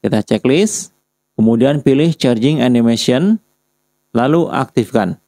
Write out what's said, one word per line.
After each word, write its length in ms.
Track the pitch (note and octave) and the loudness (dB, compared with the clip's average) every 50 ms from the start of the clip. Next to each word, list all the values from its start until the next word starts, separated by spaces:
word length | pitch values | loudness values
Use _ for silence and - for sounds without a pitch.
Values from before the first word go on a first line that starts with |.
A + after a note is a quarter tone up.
Kita 240 | - G#2+ A2+ A2 G#2 | -4 -2 -2 -2 -2
checklist, 640 | - A2 G#2+ - B2+ C3 E3 G#3 G#3+ - - - - _ _ _ _ _ _ _ _ _ - | -2 -4 -2 0 0 0 2 0 -2 -4 -8 -12 -14 _ _ _ _ _ _ _ _ _ 0
kemudian 480 | A2 A2+ A#2 A2 B2 C3+ D3 D3+ C#3+ | 0 2 2 2 2 2 0 0 0
pilih 240 | C#3+ C3+ C3+ D#3 E3+ D#3 _ | 0 2 2 2 0 0 _
charging 480 | - C3 B2 A2+ A2+ C#3 D#3 D3 A#2+ | 0 0 0 0 0 -2 0 0 0
animation, 720 | B2 B2 A#2+ A#2 A#2 A#2 A2 - - B2 C3 E3 G3+ A3+ G#3+ _ _ _ _ _ _ _ _ _ _ _ _ _ _ | 0 2 2 2 0 0 0 0 -2 0 0 2 0 0 -2 _ _ _ _ _ _ _ _ _ _ _ _ _ _
lalu 400 | _ A#2 A#2+ C3+ D3+ E3+ E3 - | _ -2 0 0 0 0 0 -2
aktifkan. 720 | - B2 C3+ - _ - A2+ - - A#2 G2+ F2+ - - _ | -4 -6 -6 -4 _ -4 -4 -2 -2 -2 -2 -2 -4 -8 _